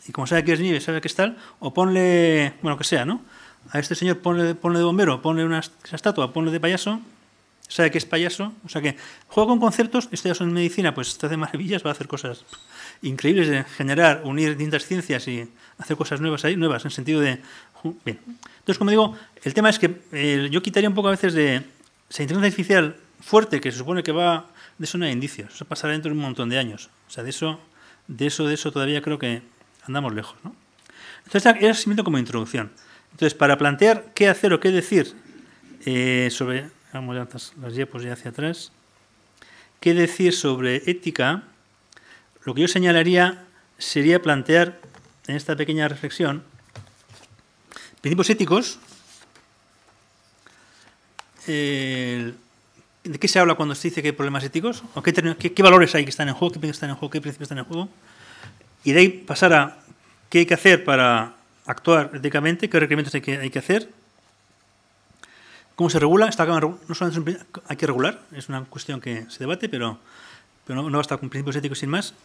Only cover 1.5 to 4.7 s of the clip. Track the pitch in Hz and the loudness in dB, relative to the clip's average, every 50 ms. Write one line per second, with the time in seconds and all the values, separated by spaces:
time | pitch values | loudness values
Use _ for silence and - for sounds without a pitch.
1.5 | - - - 139 - 180 185 190 185 185 185 180 175 175 170 165 160 151 143 139 | -20 -12 -10 -4 0 2 2 4 4 4 4 4 6 6 6 4 4 4 2 0
2.5 | - - - 156 147 143 - - 165 131 120 151 226 247 - - - - - - | -4 -4 -4 -4 -4 -2 -2 -2 0 0 0 -2 -4 -6 -8 -14 -20 -20 -20 -20
3.5 | - _ _ - - 143 143 - 170 - 180 185 175 180 - 180 175 175 170 170 | -20 _ _ -6 -4 -4 -2 -2 -4 -2 0 0 0 0 0 -2 0 2 0 0
4.5 | 165 170 - 170 | -2 -2 -2 0